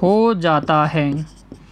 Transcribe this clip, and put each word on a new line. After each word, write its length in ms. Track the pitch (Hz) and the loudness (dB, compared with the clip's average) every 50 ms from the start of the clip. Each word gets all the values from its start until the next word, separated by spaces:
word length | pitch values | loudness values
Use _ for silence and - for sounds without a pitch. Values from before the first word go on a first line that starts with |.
हो 320 | 180 185 208 220 226 233 220 | 0 2 2 2 2 0 0
जाता 520 | 175 170 165 156 147 - - 156 151 151 | 0 0 0 0 0 0 0 0 0 0
है। 400 | 151 156 156 143 143 139 156 156 - - - - - - - - - | 0 0 -2 -2 -2 -4 -6 -8 -10 -14 -20 -20 -20 -20 -20 -20 -20